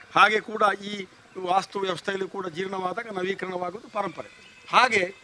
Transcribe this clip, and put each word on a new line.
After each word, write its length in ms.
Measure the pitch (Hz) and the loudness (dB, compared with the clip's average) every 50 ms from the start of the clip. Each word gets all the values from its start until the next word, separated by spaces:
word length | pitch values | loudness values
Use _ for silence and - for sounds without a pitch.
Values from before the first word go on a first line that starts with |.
| - - - | -20 0 6
ಹಾಗೆ 240 | 160 185 208 220 214 | 6 6 8 6 2
ಕೂಡ 240 | - - 214 220 214 202 190 202 202 | -2 -2 -2 2 2 2 2 0 -6
ಈ 240 | 202 208 202 190 180 - - - - - 190 | -10 -8 -10 -10 -12 -14 -20 -20 -18 -14 -10
ವಾಸ್ತು 420 | 185 180 180 190 180 - - 202 | -4 0 0 0 0 0 -6 -6
ವ್ಯವಸ್ಥೆಯಲ್ಲಿ 480 | 196 190 180 156 - - 196 190 190 185 | -4 -4 -4 -4 -4 -6 -4 -4 -6 -6
ಕೂಡ 200 | - 196 190 185 | -8 -8 -10 -8
ಜೀರ್ಣವಾದಾಗ 600 | 156 165 190 190 196 190 190 185 180 196 233 233 | -6 -6 -8 -6 -6 -4 -4 -4 -4 -6 -8 -8
ನವೀಕರಣವಾಗುವುದು 800 | 208 185 185 190 196 190 185 185 185 180 180 175 180 220 247 262 | -6 -6 -4 -4 -4 -4 -6 -8 -6 -6 -6 -8 -8 -12 -18 -10
ಪರಂಪರೆ. 420 | - 214 196 185 151 147 127 - - - - - - - - - | -6 -6 -6 -6 -6 -10 -14 -14 -16 -20 -20 -20 -20 -20 -12 2
ಹಾಗೆ 460 | - 196 240 254 226 202 180 180 196 - | 4 6 6 6 4 2 0 0 -4 -12